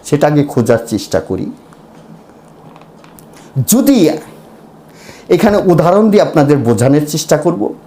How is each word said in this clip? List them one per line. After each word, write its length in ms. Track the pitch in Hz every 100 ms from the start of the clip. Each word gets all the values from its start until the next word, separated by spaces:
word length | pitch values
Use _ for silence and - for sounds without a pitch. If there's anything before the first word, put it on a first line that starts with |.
সেটা 220 | - 143 151
আগে 180 | 151
খোঁজার 340 | 143 - 113 113 -
চেষ্টা 340 | 104 - 92
করি। 300 | - 92 - - - - - - - - - - - - - - - - - - - - - - -
যদি 420 | 233 285 262 160 - - - - - - - - - - - -
এখানে 280 | 175 214 202 180
উদাহরণ 440 | 170 165 196 214
দিয়ে 120 | 202
আপনাদের 340 | 170 160 143 147
বোঝানোর 500 | 117 113 123 143 147
চেষ্টা 300 | 156 - 151
করব। 380 | 175 165 104 -